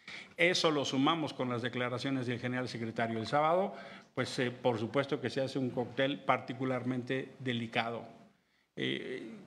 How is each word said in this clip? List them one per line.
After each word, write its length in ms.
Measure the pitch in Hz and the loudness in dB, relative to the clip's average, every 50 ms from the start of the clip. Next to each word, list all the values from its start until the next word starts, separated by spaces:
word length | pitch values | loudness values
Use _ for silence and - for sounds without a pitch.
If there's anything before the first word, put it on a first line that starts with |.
| - - - - - - - | -16 -14 -14 -14 -14 -6 2
Eso 340 | - 170 175 175 - - 165 | 4 4 6 6 6 4 4
lo 160 | 151 143 127 | 4 4 2
sumamos 480 | - 143 131 139 151 165 165 151 131 - | 2 4 4 6 6 4 4 0 -2 -2
con 160 | - 131 123 | -2 -2 0
las 140 | 123 117 120 | 0 0 -2
declaraciones 640 | 120 123 123 123 123 127 117 131 135 135 131 123 | -2 -2 -2 -2 -2 -2 -2 -2 -2 -2 0 0
del 120 | 123 120 104 | -2 -2 -2
general 280 | 123 123 127 127 127 | -2 -2 -2 -2 -2
secretario 500 | 113 - 113 113 113 113 123 117 113 113 | -4 -4 -4 -4 -4 -2 0 0 0 0
el 80 | 110 110 | -2 -2
sábado, 480 | 110 147 147 156 156 170 185 202 202 - - - - - - - _ - | 2 2 4 4 6 4 4 2 0 -2 -8 -14 -14 -16 -18 -16 _ -4
pues, 240 | 131 123 - - - | -4 -2 -2 0 0
eh, 120 | 123 123 | 0 0
por 260 | 120 - - - 226 | 0 0 2 2 2
supuesto 420 | 202 127 104 117 139 135 139 151 120 | 2 0 0 2 2 2 2 0 -2
que 100 | 123 113 | -2 -2
se 120 | - 139 | 0 0
hace 160 | 135 127 - | -2 0 0
un 120 | 139 131 120 | 0 0 0
cóctel 500 | 120 127 117 101 - 139 135 139 147 - | 0 -2 -2 -2 0 0 2 2 0 -2
particularmente 1120 | - - 127 120 117 - 123 120 131 131 127 123 113 127 127 123 120 123 135 135 143 - - - | 2 2 2 2 0 -4 -4 -2 0 0 0 0 0 -2 -2 -2 -2 -2 -2 -2 -4 -6 -10 -6
delicado. 640 | 127 127 120 117 117 113 - 123 113 117 117 110 - - - - - - _ _ _ _ _ _ _ _ - | -4 -2 -2 -2 -2 -2 0 0 0 0 -2 -6 -8 -10 -16 -20 -20 -20 _ _ _ _ _ _ _ _ -6
Eh, 560 | - 131 131 135 - - - 131 - - - - 202 185 | -4 -2 -2 -2 -2 -4 -6 -8 -8 -10 -12 -14 -14 -18